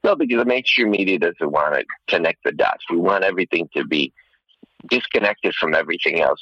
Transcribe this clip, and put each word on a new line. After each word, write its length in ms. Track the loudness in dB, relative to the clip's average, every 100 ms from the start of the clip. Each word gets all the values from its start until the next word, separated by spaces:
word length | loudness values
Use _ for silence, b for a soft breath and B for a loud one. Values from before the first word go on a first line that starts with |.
No, 140 | 2 2
because 220 | 2 2
the 80 | 2
mainstream 460 | 0 0 0 2
media 280 | 2 0 0
doesn't 320 | 0 -2 -2
want 240 | 0 0 0
to 80 | -4 -12 -4
connect 380 | 0 0 -2 -6
the 80 |
dots. 320 | 0 0 0 -2
We 60 | 0
want 300 | 2 2 0
everything 440 | 0 -2 -4 -4 -6
to 80 |
be 300 | -2 -2 -2 _ b b _ _ -20 _ -4
disconnected 640 | -4 0 0 0 0 -4 -2
from 200 | 0 0
everything 460 | 0 -2 -2 2
else, 180 | 2 0